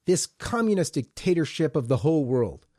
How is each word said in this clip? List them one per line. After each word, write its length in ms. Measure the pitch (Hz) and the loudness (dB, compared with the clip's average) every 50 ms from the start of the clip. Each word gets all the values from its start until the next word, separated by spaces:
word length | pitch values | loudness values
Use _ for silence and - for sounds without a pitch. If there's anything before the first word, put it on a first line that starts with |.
| _ | _
this 200 | - 185 - - | 0 0 0 0
communist 680 | - - _ - - - 233 226 220 208 190 165 - - | -6 -10 _ -10 -6 -2 0 0 2 2 2 0 -2 -2
dictatorship 840 | 147 127 - _ - - 190 180 170 156 - - - 160 151 - | -6 -6 -6 _ -6 -2 0 2 2 0 -2 -2 -2 -2 0 0
of 120 | 160 123 113 | -2 0 0
the 100 | 135 123 | 0 0
whole 280 | 92 151 165 160 143 | 2 2 2 2 0
world. 400 | 120 127 123 120 95 - - _ _ _ | 0 0 0 0 -2 -4 -12 _ _ _